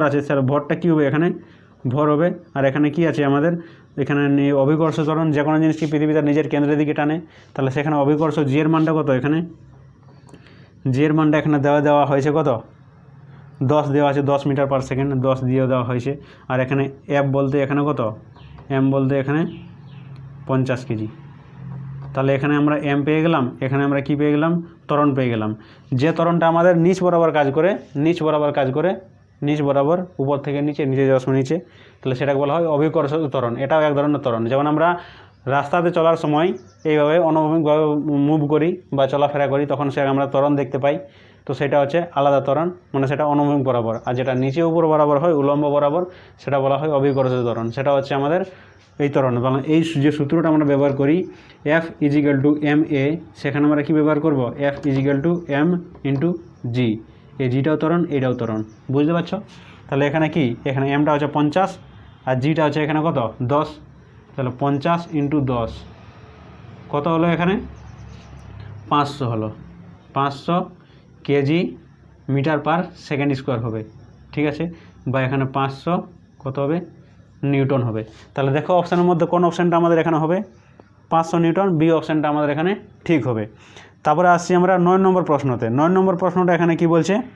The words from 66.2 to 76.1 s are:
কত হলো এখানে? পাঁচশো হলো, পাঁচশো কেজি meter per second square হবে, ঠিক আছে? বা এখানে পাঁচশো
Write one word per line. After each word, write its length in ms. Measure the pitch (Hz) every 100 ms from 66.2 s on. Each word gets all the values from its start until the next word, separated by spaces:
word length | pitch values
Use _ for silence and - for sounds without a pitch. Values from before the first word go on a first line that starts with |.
| - - - - - - -
কত 120 | 147 165
হলো 140 | 165 170 165
এখানে? 180 | 175 226 - - - - - - - - - - - - -
পাঁচশো 340 | 147 139 - 123
হলো, 180 | 113 107 - - - - - - 139
পাঁচশো 420 | 139 135 - 175 - - - - - - -
কেজি 460 | 143 139 165 - - - - - - -
meter 240 | 139 147 147 151
per 120 | 170 175 - -
second 240 | 135 143 131
square 220 | - 120 117
হবে, 180 | 110 110 - - - -
ঠিক 120 | 151 147
আছে? 200 | 147 170 - - - 131
বা 140 | 131
এখানে 240 | 127 139 135
পাঁচশো 580 | 139 135 135 165 180 -